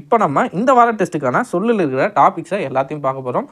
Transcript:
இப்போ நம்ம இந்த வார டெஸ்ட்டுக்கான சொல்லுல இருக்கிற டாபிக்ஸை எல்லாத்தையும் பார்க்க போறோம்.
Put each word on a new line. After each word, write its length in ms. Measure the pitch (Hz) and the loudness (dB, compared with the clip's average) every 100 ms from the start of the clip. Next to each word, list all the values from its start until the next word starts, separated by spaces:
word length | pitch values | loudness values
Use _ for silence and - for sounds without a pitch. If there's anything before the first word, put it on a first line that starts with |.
இப்போ 160 | 143 233 175 | 0 2 2
நம்ம 200 | 143 233 165 | 0 -2 0
இந்த 140 | 262 247 | 2 4
வார 180 | 240 214 | 4 2
டெஸ்ட்டுக்கான 420 | 170 156 131 160 247 | -2 -2 -2 -2 -2
சொல்லுல 280 | 175 226 220 151 | -2 0 0 0
இருக்கிற 260 | 131 196 139 | 0 0 4
டாபிக்ஸை 400 | 170 185 - 196 135 | 4 2 -6 -6 -2
எல்லாத்தையும் 380 | 131 139 151 135 | -2 -4 -4 -4
பார்க்க 200 | 135 127 | -4 -4
போறோம். 200 | 160 277 | -4 -6